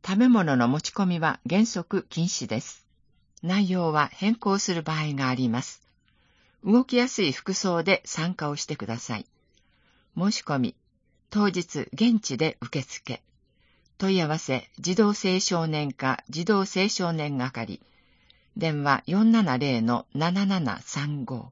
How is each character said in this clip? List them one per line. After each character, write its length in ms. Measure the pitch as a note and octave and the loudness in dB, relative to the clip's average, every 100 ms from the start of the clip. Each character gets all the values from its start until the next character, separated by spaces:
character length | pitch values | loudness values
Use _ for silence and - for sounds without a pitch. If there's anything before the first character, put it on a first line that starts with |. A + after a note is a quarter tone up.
| - | 0
食 140 | G3 | 4
べ 80 | B3+ | 6
物 260 | A#3 E3+ C3 | 6 6 4
の 120 | A#2+ | 4
持 140 | C#3+ | 2
ち 100 | - | -2
込 140 | - F#3+ | -2 0
み 140 | F3 | 2
は 200 | D#3 - - | 0 -2 0
原 160 | F#3 A3+ | 2 2
則 380 | G3 E3+ G3 - | 0 -4 -4 -4
禁 160 | - E3+ | -2 -2
止 220 | - A2+ | -2 -4
で 140 | A2 | -6
す。 240 | - - _ _ _ _ _ _ | -6 -20 _ _ _ _ _ _
内 260 | E3+ F#3+ G3 | -2 0 2
容 220 | F#3 E3+ | 2 2
は 180 | D3+ C#3+ | 2 0
変 240 | - G3 A#3 | 0 -2 0
更 220 | G#3 G3 | 0 0
す 160 | G3+ | 0
る 100 | E3+ | -2
場 140 | D#3 D#3 | -2 -2
合 160 | D3+ | -2
が 160 | C#3 C3 | -2 -2
あ 60 | B2+ | 0
り 140 | B2+ | 0
ま 120 | A#2 | -2
す。 200 | - - _ _ _ _ _ _ _ _ | -4 -14 _ _ _ _ _ _ _ _
動 200 | - A#3 | 2 2
き 120 | C4 B3 | 4 0
や 120 | B3 | 0
す 160 | - | 0
い 80 | E3+ | -2
服 220 | C3 - | -2 -6
装 300 | F#3+ G3 E3+ | -2 0 0
で 180 | E3 G3 - | 2 0 -2
参 280 | - E3 | -6 -4
加 160 | F3+ D3+ | -4 -6
を 60 | D3 | -6
し 100 | - | -8
て 100 | D3 | -10
く 100 | G2+ | -8
だ 140 | A#2 | -8
さ 180 | - A2 | -6 -10
い。 80 | - _ _ _ _ _ _ _ _ - | -10 _ _ _ _ _ _ _ _ -2
申 140 | F#3+ | -2
し 120 | G#3+ | -2
込 160 | - C#3+ | -4 -2
み、 160 | A#2+ - _ _ _ _ _ | -2 -4 _ _ _ _ _
当 200 | G#3 G3+ | 0 2
日 380 | F3+ F3 D3+ - | 0 -6 -8 -8
現 260 | C#3 A#3 A3+ | 2 4 4
地 180 | - B2 | 0 -2
で 200 | D#3 - | -2 -2
受 200 | A#2+ D3 | -6 -6
付。 400 | B2+ - - A#2+ _ _ _ _ _ _ _ _ | -6 -12 -12 -12 _ _ _ _ _ _ _ _
問 180 | F#3+ F#3+ | 0 2
い 60 | |
合 60 | D#3 | 2
わ 100 | D#3+ | -2
せ、 300 | - C3 - - | -2 -6 -6 -10
児 160 | - F#3 | -2 2
童 140 | G#3 | 2
青 300 | G#3 F#3+ F#3 | 2 0 0
少 280 | - F3 D#3+ | 0 0 0
年 240 | D3+ D3 | -2 -4
課、 320 | - C3 C3 - | -4 -2 -4 -6
児 140 | D#3 | -8
童 160 | F3 G3+ | 0 0
青 300 | G3 F#3 G3 | 0 0 0
少 240 | - F3 | 0 -2
年 240 | D#3+ D3 C#3 | -2 -4 -4
係。 440 | B2+ A#2+ G#2+ F#2+ _ _ _ _ _ _ _ - | -4 -6 -10 -10 _ _ _ _ _ _ _ -4
電 260 | E3 D3+ | -2 0
話 200 | C#3+ C3+ - | 2 0 2
四 260 | F#3 A3 | 2 6
七 260 | A3+ F#3+ B2+ | 6 4 2
零 240 | C#3 A#2+ | 0 0
の 260 | A2+ A#2+ - | 2 0 -2
七 320 | C#3 E3 F3+ G3 | -2 0 0 0
七 360 | F#3+ C#3 E2+ | 0 -2 -6
三 420 | - D3 D3 D3 B2+ | -8 -6 -4 -6 -6
五。 260 | B2+ B2+ | -8 -10